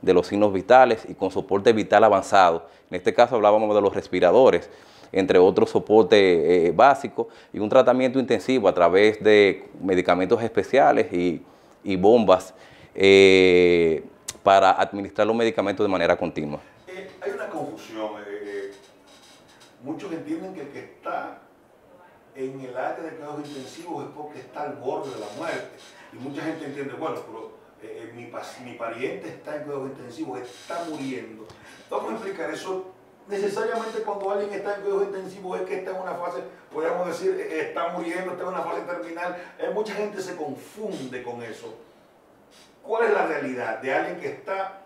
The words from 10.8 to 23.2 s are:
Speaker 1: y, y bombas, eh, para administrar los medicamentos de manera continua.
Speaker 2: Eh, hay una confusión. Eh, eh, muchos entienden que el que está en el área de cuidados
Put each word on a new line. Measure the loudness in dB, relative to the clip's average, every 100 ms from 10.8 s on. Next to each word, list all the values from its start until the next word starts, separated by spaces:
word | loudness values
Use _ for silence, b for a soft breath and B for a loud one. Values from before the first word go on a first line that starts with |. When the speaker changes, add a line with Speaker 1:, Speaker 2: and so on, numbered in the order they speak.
| 4 4 0
Speaker 1:
y, | -2 -2 -4 -10 b b _
y | -6
bombas, | 2 6 6 6 2 2 b b b b
eh, | 2 6 8 8 8 6 6 6 4 2 0 -6 _ -18 -2
para | 4 6 6
administrar | 2 0 -4 -8 -2 0
los | 2
medicamentos | 0 0 -4 -2
de | -2
manera | 0 0 0
continua. | -2 -6 -8 -10 -16 _ -20
Speaker 2:
Eh, | -18 -18 -12
hay | -10
una | -10 -10
confusión. | -10 -10 -12 -16 -12 -10 -10
Eh, | -14 -14
eh, | -12 -12 -12 -18 _ _ _ _ _ _ _ _ _ _
muchos | -14 -12 -10
entienden | -12 -10 -10 -10
que | -14
el | -16
que | -16
está | -20 _ -10 -8 -10 -16 _ _ _ _ _ _ _ _ _
en | -12 -12 -10
el | -12 -8
área | -8 -8
de | -12
cuidados | -14